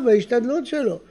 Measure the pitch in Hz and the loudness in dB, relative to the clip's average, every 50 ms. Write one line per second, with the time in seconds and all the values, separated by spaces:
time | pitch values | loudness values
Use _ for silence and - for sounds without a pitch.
0 | 262 240 214 208 208 - 247 240 226 247 277 339 269 - 311 302 277 214 - - | 4 4 4 4 2 2 -2 0 0 0 -2 -4 -4 -4 -4 -2 -2 -2 -4 -6
1 | - _ | -10 _